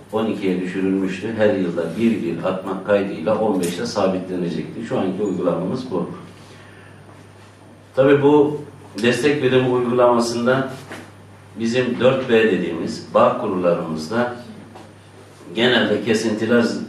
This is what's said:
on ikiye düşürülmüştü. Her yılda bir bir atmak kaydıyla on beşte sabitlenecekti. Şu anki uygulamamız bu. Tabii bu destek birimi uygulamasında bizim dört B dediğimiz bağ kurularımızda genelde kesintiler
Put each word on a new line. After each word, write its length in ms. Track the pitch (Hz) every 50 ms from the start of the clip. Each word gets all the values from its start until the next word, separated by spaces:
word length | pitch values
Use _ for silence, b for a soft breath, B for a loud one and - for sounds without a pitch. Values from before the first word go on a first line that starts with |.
| - -
on 140 | - 110 113
ikiye 360 | 107 95 92 98 95 90 87
düşürülmüştü. 720 | 92 92 90 95 92 95 95 95 95 92 90 - 110 113 113 110
Her 160 | 107 104 98
yılda 300 | 95 92 85 85 85 82 82 80 104
bir 240 | 117 113 104 90 85
bir 200 | 85 82 82 85
atmak 420 | 92 95 92 - 95 95 95 -
kaydıyla 500 | 107 104 101 95 92 85 82 82 82 107
on 260 | 107 110 107 98 92
beşte 240 | 87 85 - - -
sabitlenecekti. 1000 | - - 104 95 95 90 90 87 92 92 90 87 85 78 78 76 - - - - -
Şu 100 | 131 113
anki 240 | 98 95 90 95 104
uygulamamız 680 | 95 87 87 90 87 - - 92 95 95 - - -
bu. 180 | - - - - - - - - B B B B B B B B B B B B B B B - - - - - - - - - - - - - - - - - -
Tabii 260 | 127 135 143 143 139
bu 400 | 135 143 147 151 143 151 - - - - - - - - - 101 110
destek 400 | 120 120 120 143 147 139 135 131
birimi 260 | 127 127 127 127 123
uygulamasında 1000 | 123 127 120 117 123 123 123 120 120 117 113 117 117 117 117 123 131 135 - - - - - - - - - - - - - - - - - - - 104
bizim 400 | 113 113 117 127 123 113 - -
dört 300 | 117 131 135 - - -
B 220 | 117 113 110 104
dediğimiz 560 | 95 90 87 82 82 80 82 - - - - - -
bağ 240 | 104 117 - - -
kurularımızda 960 | - 104 95 92 90 87 85 82 85 82 80 78 78 - 110 117 120 123 - - - - - - - - - - - - - - - - - - - - - - - - 87
genelde 480 | 110 120 123 123 113 104 101 104 101 -
kesintiler 640 | 117 107 - - 113 104 107 113 107 120 117 113 - - - -